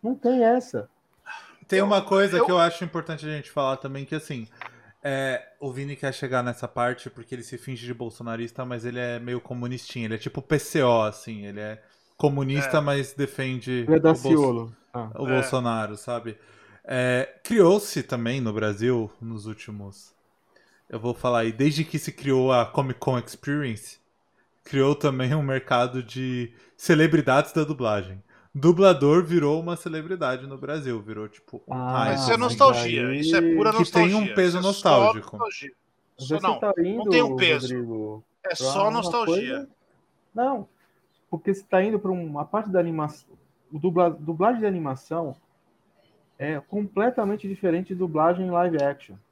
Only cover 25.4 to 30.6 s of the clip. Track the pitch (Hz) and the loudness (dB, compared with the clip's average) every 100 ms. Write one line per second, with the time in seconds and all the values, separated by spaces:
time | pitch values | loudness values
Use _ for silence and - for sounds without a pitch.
25.4 | 139 131 - 127 123 127 117 127 131 123 | 0 -2 0 2 2 -2 -8 -8 -6 -4
26.4 | 117 - _ _ - 160 160 156 139 135 | -6 -12 _ _ 4 6 6 4 4 2
27.4 | 151 - 151 147 117 104 92 95 _ _ | 2 -2 -2 -2 0 -2 -4 -14 _ _
28.4 | _ 139 151 175 196 160 143 160 170 170 | _ 0 4 6 6 6 6 6 4 2
29.4 | 147 156 165 170 - 156 156 185 147 127 | 2 0 -2 -6 -6 -8 -8 -4 -2 -4
30.4 | 135 135 | -8 -12